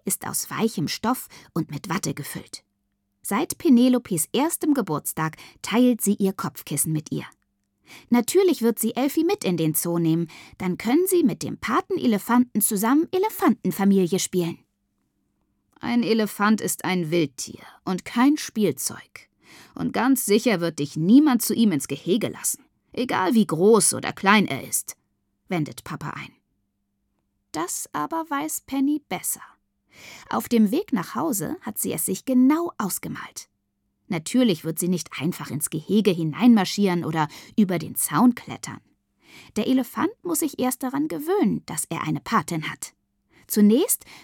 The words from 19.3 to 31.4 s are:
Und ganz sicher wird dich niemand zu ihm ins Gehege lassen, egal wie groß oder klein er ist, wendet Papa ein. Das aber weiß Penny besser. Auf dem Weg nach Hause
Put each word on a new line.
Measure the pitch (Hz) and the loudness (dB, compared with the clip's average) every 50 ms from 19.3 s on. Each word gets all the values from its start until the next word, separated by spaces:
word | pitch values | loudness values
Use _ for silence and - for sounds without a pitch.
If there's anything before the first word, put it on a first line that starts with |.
| _ _ _ - - - - - - | _ _ _ -20 -20 -20 -20 -16 -10
Und | - - - - | -6 -6 -4 -2
ganz | 233 233 262 269 - - | 0 2 2 2 2 2
sicher | - 202 226 - 254 208 170 | 2 2 2 4 2 0 0
wird | 170 170 160 - | -2 -4 -4 -6
dich | 147 - - | -6 -6 -4
niemand | 156 160 180 226 285 311 302 247 220 | 0 4 6 8 8 8 6 4 2
zu | - - 220 | 0 0 0
ihm | - 233 208 | 2 2 2
ins | 165 139 - | 2 0 -2
Gehege | - 139 143 - 165 196 226 - 117 | -4 -8 -6 -2 -2 -2 -2 -2 -6
lassen, | - - - - - - _ _ _ _ _ _ - | -8 -6 -6 -6 -6 -8 _ _ _ _ _ _ -8
egal | - 247 247 - - - 349 254 | -6 -4 -2 -2 -2 0 2 4
wie | 226 202 | 2 2
groß | - - 151 185 214 233 208 165 - - | 2 2 4 6 6 6 6 4 2 0
oder | 113 - - | -2 -6 -8
klein | - - - 196 208 214 190 | -6 0 2 4 4 4 4
er | - 135 131 - | 2 -4 -8 -8
ist, | - - - - - - _ _ _ _ _ _ _ _ _ _ - | -6 -6 -6 -6 -8 -14 _ _ _ _ _ _ _ _ _ _ -6
wendet | 190 170 147 - - - - | -4 -4 -4 -4 -8 -14 -14
Papa | - 165 147 156 151 | -12 -12 -10 -10 -10
ein. | - 147 - - _ _ _ _ _ _ _ _ _ _ _ _ _ _ _ _ _ _ _ _ _ _ _ _ | -10 -12 -14 -16 _ _ _ _ _ _ _ _ _ _ _ _ _ _ _ _ _ _ _ _ _ _ _ _
Das | - 302 339 381 - - - - - | -8 -6 -6 -6 -6 -8 -10 -8 -6
aber | - 247 - 330 330 320 320 | -6 -6 -4 -4 -6 -6 -4
weiß | 285 277 302 311 - - | -4 -4 -4 -4 -6 -8
Penny | _ - 269 277 269 285 294 294 - | _ -6 -2 0 0 0 0 -2 -4
besser. | - 190 165 - - - - - - _ _ _ _ _ _ _ _ _ - - - - - - - | -6 -8 -6 -6 -6 -8 -8 -12 -20 _ _ _ _ _ _ _ _ _ -20 -20 -20 -20 -18 -10 -8
Auf | - 226 214 - | -6 -6 -4 0
dem | 240 226 220 190 | 2 2 4 4
Weg | 220 330 440 - 269 | 2 -2 -2 -2 -4
nach | 196 165 - - | -4 -4 -4 -6
Hause | 220 320 330 240 196 | -4 -4 -2 -2 -4